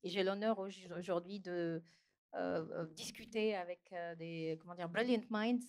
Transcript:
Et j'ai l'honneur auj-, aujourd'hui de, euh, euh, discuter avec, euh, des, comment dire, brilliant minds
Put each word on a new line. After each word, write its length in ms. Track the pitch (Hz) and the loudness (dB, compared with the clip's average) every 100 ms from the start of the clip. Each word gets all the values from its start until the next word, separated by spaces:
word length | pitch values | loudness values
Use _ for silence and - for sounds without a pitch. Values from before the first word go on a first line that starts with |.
Et 60 | 185 | 0
j'ai 120 | 185 | 4
l'honneur 380 | 190 202 220 202 | 4 4 2 2
auj-, 320 | 190 185 185 170 | 0 -6 -8 -6
aujourd'hui 440 | 180 175 180 202 | 0 0 0 -8
de, 420 | 185 175 170 165 165 _ _ _ _ | -2 0 2 0 -4 _ _ _ _
euh, 300 | - 180 175 160 | -2 0 0 0
euh, 160 | - 165 | -4 -4
discuter 640 | 156 - - 226 226 214 202 | -6 -10 -10 -6 0 2 2
avec, 360 | 175 180 _ | -2 -8 _
euh, 220 | 180 170 | -6 -6
des, 420 | 165 165 165 160 160 | -6 -6 -2 -2 -2
comment 160 | 170 175 | -6 -6
dire, 120 | 170 | -2
brilliant 360 | 175 247 233 - | 2 4 4 2
minds 280 | 214 220 240 | 0 2 2